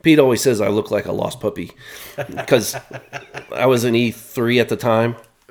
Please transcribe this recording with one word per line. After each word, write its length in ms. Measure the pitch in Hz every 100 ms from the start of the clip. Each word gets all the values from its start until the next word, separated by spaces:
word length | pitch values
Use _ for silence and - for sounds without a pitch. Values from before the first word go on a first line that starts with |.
Pete 160 | 165 151
always 240 | 135 113
says 200 | 135 110
I 80 | 101
look 200 | 104 104
like 140 | 104 92
a 60 |
lost 280 | 101 - -
puppy 300 | 107 - 87 - - - - - 135 - -
'cause 280 | 127 104 - - - - - - - -
I 120 | - 127
was 180 | 123
in 100 | 120 117
E 160 | 120
three 480 | 107 - - 117 123
at 100 | 113
the 80 | 110
time. 400 | 123 110 117 117 - _ _